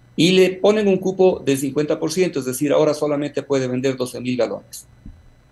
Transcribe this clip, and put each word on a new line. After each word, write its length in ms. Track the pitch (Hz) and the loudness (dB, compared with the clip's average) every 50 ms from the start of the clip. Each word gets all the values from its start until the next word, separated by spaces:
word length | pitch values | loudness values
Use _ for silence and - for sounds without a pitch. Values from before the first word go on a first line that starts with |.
| _ _ _ | _ _ _
Y 160 | - 156 175 | 2 2 4
le 180 | 185 190 190 185 | 6 4 4 4
ponen 380 | 190 - - 202 214 214 214 196 | 2 2 2 2 2 4 2 2
un 100 | 190 190 | 2 2
cupo 420 | - 190 190 - 190 185 175 - - | 0 -2 0 4 4 4 2 2 0
del 140 | 135 139 135 | -2 -2 0
cincuenta 400 | 143 135 131 147 151 151 156 160 | -2 -2 -2 -2 -2 -2 -2 -4
por 140 | 165 156 | -4 -4
ciento, 280 | 156 185 185 175 - 143 | 0 0 0 0 -2 -4
es 40 | 127 | -4
decir, 280 | 127 123 - 151 147 | -4 -4 -2 0 2
ahora 220 | - 147 156 147 147 | 2 4 4 2 2
solamente 480 | 147 151 151 147 143 147 143 - 143 | 0 -2 -2 -2 -2 -4 -4 -4 -6
puede 260 | 135 - 143 135 131 127 | -2 0 0 0 0 -2
vender 280 | 123 127 127 135 131 | -2 -2 -2 -2 -2
doce 240 | 127 127 123 - 117 | -2 -6 -6 -6 -6
mil 160 | 120 127 127 | -6 -4 -2
galones. 500 | 120 113 107 101 - - _ - - - - _ _ _ - - - - - - _ _ _ | 0 -2 -2 -4 -8 -12 _ -18 -20 -20 -20 _ _ _ -20 -20 -20 -20 -20 -20 _ _ _